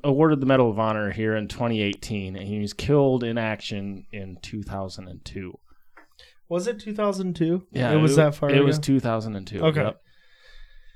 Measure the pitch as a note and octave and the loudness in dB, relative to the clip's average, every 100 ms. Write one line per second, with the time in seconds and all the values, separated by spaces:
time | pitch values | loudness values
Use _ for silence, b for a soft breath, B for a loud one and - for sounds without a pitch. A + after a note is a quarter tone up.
0 | D3 C3+ D#3+ D3+ C3 C3+ A#2+ G#2 A2 A2 | 0 4 4 4 4 4 4 2 0 0
1 | G#2 F#2+ A2 A2 G#2 - A#2 A2 G#2 - | -2 -2 0 0 -4 -4 -2 0 0 -2
2 | - G#2+ F#2+ F#2 G2 G#2 G#2 - - D3 | -6 -6 -6 -8 -6 -4 -4 -6 2 4
3 | C#3 B2+ A#2 A#2 A2 G#2+ - G#2 G2+ G2 | 4 2 0 -2 -2 -4 -6 -8 -8 -10
4 | - G#2+ F#2+ F#2 - G#2+ G2 G2 F#2+ F#2 | -12 -14 -12 -14 -12 -10 -8 -8 -8 -10
5 | F#2 F2+ - G2 F#2 - _ b b b | -16 -16 -14 -12 -12 -14 _ b b b
6 | b b b b _ E3+ G3+ A3+ G#3+ G#3 | b b b b _ -4 -4 -6 -8 -4
7 | G#3 F#3+ F#3 E3+ E3 F3+ - - B2 D#3 | -2 -2 -4 0 0 0 -2 -2 2 4
8 | D#3 C#3 D3+ C#3+ C#3+ C#3 C#3 D3+ D3 C3+ | 6 6 4 2 2 4 4 2 2 2
9 | B2 A2+ A2 G#2 F#2+ G#2+ E3 D3+ A#2 - | 2 -2 -2 -6 -8 0 0 2 -2 -4
10 | _ b b b b b b b b | _ b b b b b b b b